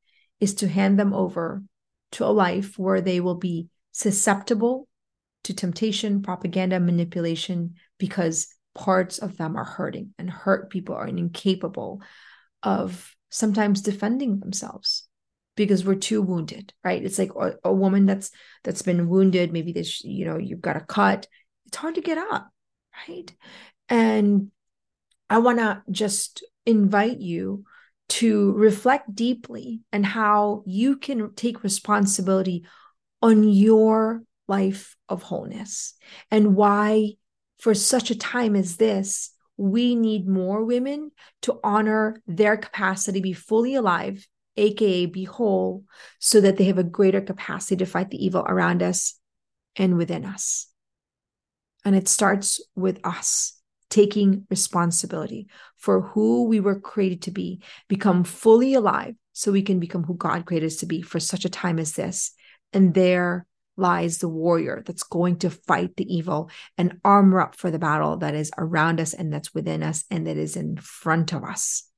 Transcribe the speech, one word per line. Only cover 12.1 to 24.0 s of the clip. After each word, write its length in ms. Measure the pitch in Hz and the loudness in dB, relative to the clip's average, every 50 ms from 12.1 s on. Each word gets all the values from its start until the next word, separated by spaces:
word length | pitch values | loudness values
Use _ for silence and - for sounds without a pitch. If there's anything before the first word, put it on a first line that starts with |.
| - - - - - _ _ _ _ _ - | -20 -20 -20 -20 -20 _ _ _ _ _ -4
of 500 | 202 196 - 190 185 180 175 - - - _ _ _ | -2 -2 -2 -2 -6 -8 -12 -16 -20 -20 _ _ _
sometimes 520 | - - 226 214 202 220 208 208 202 196 | -6 -4 -2 0 0 0 2 2 0 0
defending 580 | - 208 196 - 202 220 240 269 285 240 196 196 | 0 -4 -4 -4 -4 -4 -4 -2 -2 -2 -4 -4
themselves 720 | 196 190 190 - - - - - - 196 202 - - _ _ _ _ _ _ _ _ _ _ | -6 -8 -8 -10 -10 -12 -14 -8 -4 -4 -4 -4 -6 _ _ _ _ _ _ _ _ _ _
because 260 | - 208 202 196 180 180 | -2 2 2 2 2 2
we're 120 | 196 190 | 0 -2
too 260 | 190 - - 220 208 | -2 -2 -2 -2 -2
wounded, 520 | 196 185 180 170 156 151 - - 202 - - _ | 0 -2 -2 -4 -6 -8 -10 -16 -18 -20 -18 _
right? 220 | - 185 180 180 - | -4 -4 -4 -4 -4
It's 160 | 190 190 196 | -4 -4 -2
like 120 | 190 196 - | -4 -4 -4
a, 200 | - 190 185 - - - | -4 -4 -4 -4 -4 -2
a 80 | 185 190 | 0 2
woman 320 | 190 196 190 196 202 196 | 2 2 2 4 4 4
that's, 260 | 196 196 196 196 - - - - - - _ - | 4 2 0 -4 -10 -16 -20 -20 -20 -20 _ -8
that's 180 | - 185 - | -8 -8 -4
been 280 | - 185 175 175 170 170 | -2 -2 0 0 0 2
wounded, 420 | 180 190 196 190 180 180 175 165 | 4 4 4 4 4 2 0 0
maybe 220 | 170 165 160 175 170 | -2 -4 -4 -4 -6
this, 280 | 170 170 - - - | -6 -6 -6 -8 -10
you 220 | - - 196 190 170 | -10 -10 -8 -6 -6
know, 140 | 165 160 | -6 -6
you've 240 | 165 180 185 185 175 | -6 -6 -8 -8 -6
got 160 | - 165 - | -6 -6 -6
a 80 | - - | -6 -8
cut, 420 | - - 202 202 196 196 196 - - _ _ _ _ _ _ _ | -4 0 2 2 2 2 0 -4 -12 _ _ _ _ _ _ _
it's 100 | _ - | _ -14
hard 200 | - 302 330 330 | -10 -8 -6 -6
to 60 | 359 | -6
get 160 | - 349 320 | -4 -4 -4
up, 320 | 320 370 440 - - - - _ _ _ _ _ _ _ _ - - - - | -4 -4 -4 -6 -8 -8 -12 _ _ _ _ _ _ _ _ -20 -20 -18 -16
right? 200 | - 359 330 - - _ - - - - - - _ _ _ - | -16 -16 -16 -18 -20 _ -20 -20 -20 -20 -20 -20 _ _ _ 0
And 640 | 240 233 | 2 4